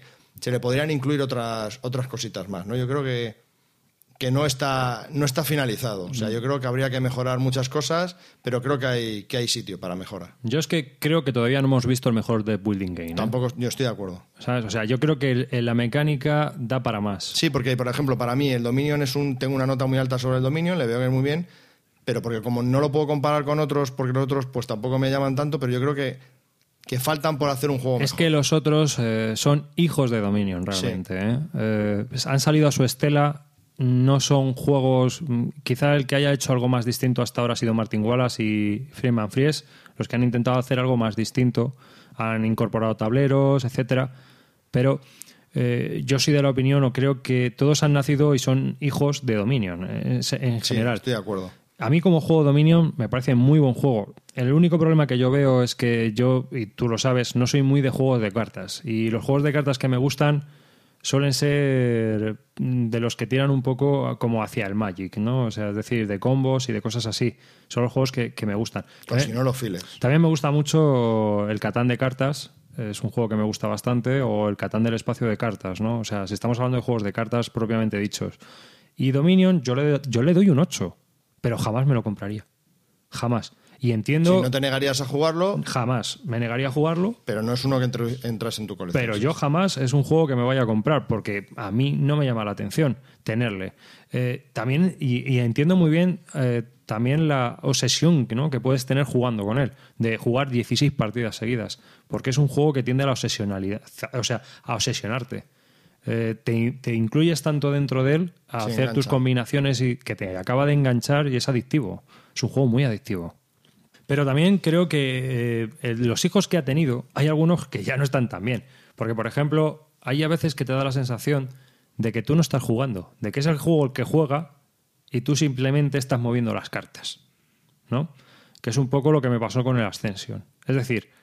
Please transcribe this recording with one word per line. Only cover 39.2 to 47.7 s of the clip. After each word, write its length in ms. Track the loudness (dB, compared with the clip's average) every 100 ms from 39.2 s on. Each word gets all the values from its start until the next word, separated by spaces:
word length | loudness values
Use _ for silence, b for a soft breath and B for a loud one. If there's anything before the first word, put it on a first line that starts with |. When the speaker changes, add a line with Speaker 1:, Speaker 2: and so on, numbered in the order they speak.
| 0
Speaker 2:
Fries, 320 | 0 0 0 B B B -10
los 100 | -4
que 60 | 0
han 60 |
intentado 340 | 0 2 2 0
hacer 200 | 0 0
algo 180 | 0 0
más 180 | 0 -2
distinto, 640 | -2 0 2 2 -2 B B B B -6
han 280 | -4 -2
incorporado 540 | 0 0 0 0 0 0
tableros, 680 | 0 2 2 4 4 2 0
etcétera, 500 | -2 0 0 -2 B B B B B _
pero, 280 | 0 2 0 B B B B B
eh, 480 | -2 0 0 -2 -4 0
yo 140 | 0
soy 140 | 4
de 80 | 4
la 80 | 4
opinión, 340 | 2 2 4
o 80 | 2
creo 300 | 2 0 0
que 300 | 0 0 0
todos 320 | 2 2